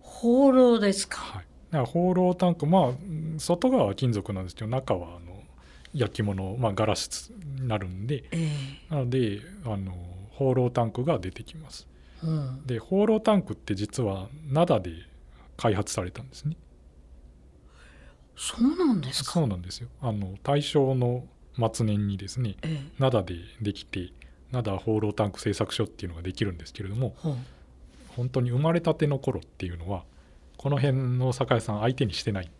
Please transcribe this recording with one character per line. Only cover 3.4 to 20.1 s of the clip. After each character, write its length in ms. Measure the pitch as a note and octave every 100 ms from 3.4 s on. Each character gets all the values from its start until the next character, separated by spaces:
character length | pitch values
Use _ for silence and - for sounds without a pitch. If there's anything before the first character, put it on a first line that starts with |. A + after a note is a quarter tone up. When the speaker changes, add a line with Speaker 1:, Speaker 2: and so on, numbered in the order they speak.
| - F3 B3+
Speaker 2:
側 160 | B3+ A2
は 80 |
金 180 | G2 B2+
属 220 | G#2 -
な 80 | G2
ん 20 |
で 60 | F#2
す 40 | -
け 80 |
ど、 60 | A2
中 240 | B2+ C3 F#2
は、 200 | E2+ E2+
あ 40 |
の、 220 | E2+ F#2+ - - - - -
焼 180 | D3 A2
き 100 | -
物、 340 | G#2 F#2+ F#2+ A2+
ま 80 | A#2+
あ、 20 |
ガ 100 | G2 G#2+
ラ 80 | G2
ス 360 | - - - A#3 D#3 C3+
に 80 | B2+
な 100 | G#2+
る 100 | F#2+
ん 180 | F#2 A2
で、 180 | C3+ -
Speaker 1:
え 180 | E3 D#3+ D3 C3+ C#3 -
え。 40 |
Speaker 2:
な 40 | D3+
の 100 | B2
で、 320 | C3 A#2 G2+ - -
あ 100 | C#3 G#2
の、 160 | F#2+ F2 F2+ - -
放 200 | - C3+
浪 160 | B2+ B2
タ 140 | B2
ン 60 | A2+
ク 140 | G#2
が 140 | C3 D#3
出 120 | F#2+
て 120 | -
き 140 | - D#3+
ま 140 | D#3+
す。 180 | - - - - -
Speaker 1:
う 80 | D#3+
ん。 360 | D#3 C3+ C3 C#3
Speaker 2:
で、 120 | A#2
放 260 | - F#3+ G#3+
浪 140 | A3
タ 160 | - -
ン 60 |
ク 100 | -
っ 40 | A2
て 200 | - G2
実 260 | G2+ -
は 260 | A2 F#2+ F#2+ C#3+ D#3
灘 300 | C#3+ F3 B2
で 100 | - E2 - - - - - -
開 160 | A#2
発 200 | G2+ G2+
さ 80 | -
れ 80 | F#2
た 100 | -
ん 60 | C3
で 60 |
す 120 | - D3
ね。 100 | D#3+ - - - - - - - - - - - - - - - - - -
Speaker 1:
そ 200 | - -
う 180 | A#3+ E4+
な 160 | E4
ん 80 | G#3
で 120 | C3
す 120 | -
か。 80 | -
Speaker 2:
そ 120 | F3
う 20 | C#3
な 100 | F#2
ん 60 |
で 80 | F2+
す 100 | -
よ。 80 | A#2+ -
あ 120 | B2